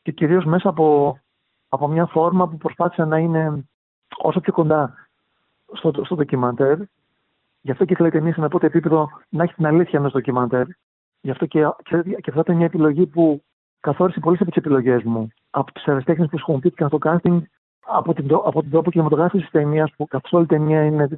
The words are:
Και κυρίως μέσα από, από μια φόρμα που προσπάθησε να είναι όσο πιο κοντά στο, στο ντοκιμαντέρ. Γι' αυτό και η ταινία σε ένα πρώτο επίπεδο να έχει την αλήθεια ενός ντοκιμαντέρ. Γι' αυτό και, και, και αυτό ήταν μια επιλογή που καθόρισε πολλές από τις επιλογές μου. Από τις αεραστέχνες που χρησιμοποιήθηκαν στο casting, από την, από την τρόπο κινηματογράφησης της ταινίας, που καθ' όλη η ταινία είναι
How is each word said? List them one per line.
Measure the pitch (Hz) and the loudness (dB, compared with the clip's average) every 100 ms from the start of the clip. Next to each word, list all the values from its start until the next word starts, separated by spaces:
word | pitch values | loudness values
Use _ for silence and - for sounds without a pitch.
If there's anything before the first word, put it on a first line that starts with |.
Και | - | -10
κυρίως | - 151 180 156 | -4 0 2 2
μέσα | 175 196 | 0 0
από, | 160 156 147 143 135 _ _ _ _ _ | 2 4 4 2 -2 _ _ _ _ _
από | 139 147 | -4 -2
μια | 160 170 | 0 0
φόρμα | 160 165 185 175 | 0 2 2 0
που | 160 | -2
προσπάθησε | 160 - 175 - 160 | -8 -2 -2 0 0
να | 160 | 0
είναι | 165 160 156 143 - _ _ _ _ - | 0 0 -2 -4 -10 _ _ _ _ -4
όσο | - 180 | -2 0
πιο | - | -2
κοντά | - 156 156 135 - _ _ _ _ _ _ _ | 0 2 0 -2 -8 _ _ _ _ _ _ _
στο, | - 165 143 - | -4 -4 -4 -6
στο | 170 | -4
ντοκιμαντέρ. | 143 131 123 120 139 156 202 _ _ _ _ _ _ _ | -2 -2 -2 0 0 0 -4 _ _ _ _ _ _ _
Γι' | 139 | -10
αυτό | 131 175 | -2 0
και | 175 | 2
η | 170 | 2
ταινία | 156 160 | 2 -2
σε | 165 | -2
ένα | 151 | -2
πρώτο | 170 160 | 0 2
επίπεδο | 170 156 156 151 - _ | 0 2 0 0 -8 _
να | 151 | -4
έχει | 170 | -4
την | - 151 | 0 2
αλήθεια | 160 170 147 | 2 2 0
ενός | 143 | 0
ντοκιμαντέρ. | 131 123 123 123 127 127 - _ _ _ _ | -2 -2 -2 0 -2 -2 -8 _ _ _ _
Γι' | 139 | -10
αυτό | 127 165 | -6 -2
και, | 160 151 - | 0 0 -2
και, | - 165 | -4 -4
και | 175 208 160 | -4 -8 -4
αυτό | 143 | -2
ήταν | 160 170 | 0 2
μια | 170 | 0
επιλογή | - 156 143 175 | 2 2 2 0
που | 165 160 143 _ _ _ _ | 4 2 2 _ _ _ _
καθόρισε | - 143 185 175 | -6 0 0 0
πολλές | 147 180 | 0 0
από | 175 | 0
τις | 170 | -2
επιλογές | 156 135 123 123 | 0 2 2 0
μου. | 110 113 110 _ _ | 0 -4 -6 _ _
Από | 143 - | -6 -6
τις | - - | -6 -2
αεραστέχνες | 139 131 160 160 | -2 0 0 -2
που | 156 | -4
χρησιμοποιήθηκαν | - 143 175 - 151 | -4 0 -2 -2 -2
στο | 151 | 0
casting, | 156 170 180 175 156 _ _ _ - | 0 0 2 0 -2 _ _ _ -4
από | 214 135 | -2 -2
την, | 135 139 | -4 0
από | 156 - 156 | 0 0 -2
την | 151 | 0
τρόπο | 160 160 | 0 0
κινηματογράφησης | 170 151 151 175 196 151 | 0 2 2 2 0 0
της | 160 | -2
ταινίας, | 147 156 156 _ | 0 0 -2 _
που | 147 | -8
καθ' | 131 - | -6 0
όλη | 175 | 0
η | 160 | 2
ταινία | 156 151 156 | 2 2 2
είναι | 151 151 143 | 2 2 -2